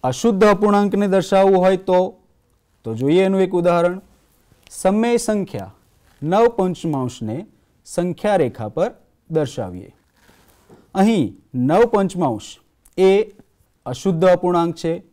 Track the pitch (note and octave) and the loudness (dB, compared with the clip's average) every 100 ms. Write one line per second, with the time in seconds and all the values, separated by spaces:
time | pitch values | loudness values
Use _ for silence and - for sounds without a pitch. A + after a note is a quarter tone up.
0 | C3 B2 A#3 G3 G#3+ G3+ G#3 G3+ G3+ G3 | -4 -2 -2 2 2 4 2 2 0 0
1 | G3+ F#3+ E3+ G3 G3 F#3+ F#3 F#3+ F#3+ F3+ | 0 0 2 2 4 4 2 0 0 0
2 | F#3 - _ _ _ _ _ _ A2+ A2 | 0 -8 _ _ _ _ _ _ -10 -4
3 | C3+ F3 F#3+ F#3+ F#3 F3 F3 F3 F3 F#3 | 0 2 2 0 0 0 2 2 0 -2
4 | _ _ _ _ _ _ _ - F#3 G#3 | _ _ _ _ _ _ _ -4 0 0
5 | A#3 A#3+ A3+ G#3+ F#3+ G#2+ F#2+ _ _ _ | 0 0 0 -4 -4 -10 -14 _ _ _
6 | _ _ D3 G3 A#3 A#3 F#3 E3+ E3 C#3+ | _ _ -2 2 2 2 -4 -4 -4 -4
7 | B2+ - A2 B2+ A3 _ _ _ - - | -6 -8 -8 -8 -12 _ _ _ -10 -6
8 | F3+ - G#3 G3 C3 - G#2+ D3+ G#3+ - | -6 -4 -2 0 0 -4 -10 -4 -4 -6
9 | _ _ _ D#3+ C#3 - F#2+ F2+ - _ | _ _ _ -4 -4 -6 -10 -12 -18 _
10 | _ _ _ _ _ _ _ - _ - | _ _ _ _ _ _ _ -20 _ 0
11 | G3+ A3 A#2+ - _ C3 B2+ F3 A#3 G#3+ | 2 2 -2 -6 _ -2 2 4 4 2
12 | F#3+ F3 D3+ A2 - - _ _ _ - | -2 -2 -4 -4 -12 -20 _ _ _ 2
13 | F#3+ G3 G#3+ - _ _ _ _ - B2 | 4 4 0 -10 _ _ _ _ -12 -6
14 | F#3+ E3 F#3 F3+ F3 F3 E3+ E3 E3 E3+ | -4 2 4 4 2 0 -2 -4 -6 -6
15 | - | -10